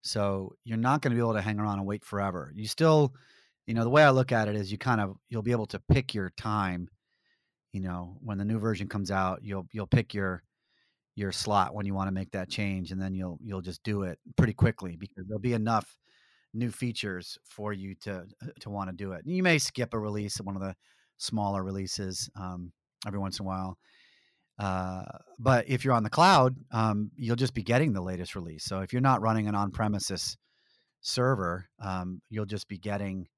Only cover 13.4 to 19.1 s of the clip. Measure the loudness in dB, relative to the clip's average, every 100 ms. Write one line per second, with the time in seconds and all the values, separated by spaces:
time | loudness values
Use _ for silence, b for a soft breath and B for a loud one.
13.4 | -8 -8 -8 -10 -4 -4 -4 -8 -14 2
14.4 | 2 4 2 2 -8 -10 -14 -14 -10 -4
15.4 | -2 0 2 0 -2 _ b b b b
16.4 | b -4 -4 -2 -6 -4 -6 -6 -10 -16
17.4 | _ -10 -8 -8 -10 -12 -10 -10 -12 -16
18.4 | -16 -14 -10 -8 -8 -8 -8